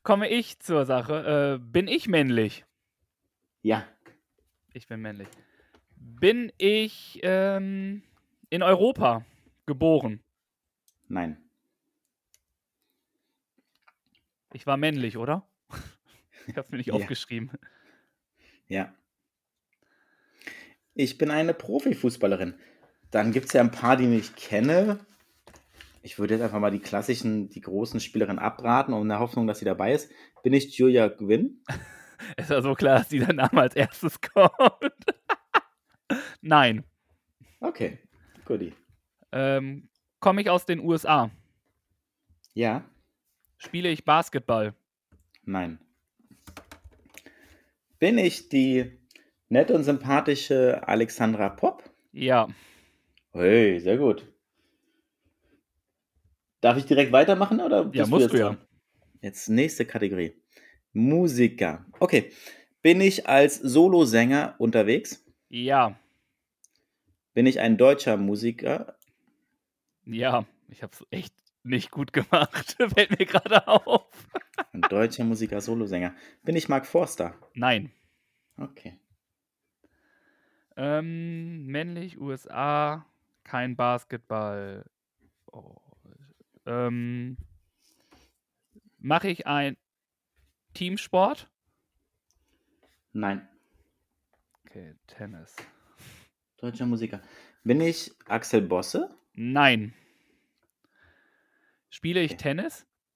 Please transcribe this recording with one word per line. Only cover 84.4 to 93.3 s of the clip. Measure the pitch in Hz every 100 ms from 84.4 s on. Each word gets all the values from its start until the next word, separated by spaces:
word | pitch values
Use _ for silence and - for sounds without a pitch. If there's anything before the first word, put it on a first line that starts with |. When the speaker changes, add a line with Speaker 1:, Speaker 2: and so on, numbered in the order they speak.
| 104 101 98 101 - _ _ _ _ _ _
Speaker 1:
Oh. | 110 - _ _ _ _ _ 139 _ _ _ -
Ähm, | 120 123 120 120 123 123 127 - _ _ _ _ _ _ _ _ _ _ _ _ _ _ _
mache | 135 165 196
ich | - -
ein | 143 139 - _ _ _ _ _ _ _ _ _
Teamsport? | - 180 202 - 185 208 294 - _ _ _ _ _ _ _ _ _ _ _ _ _ _ _ _
Speaker 2:
Nein. | 107 101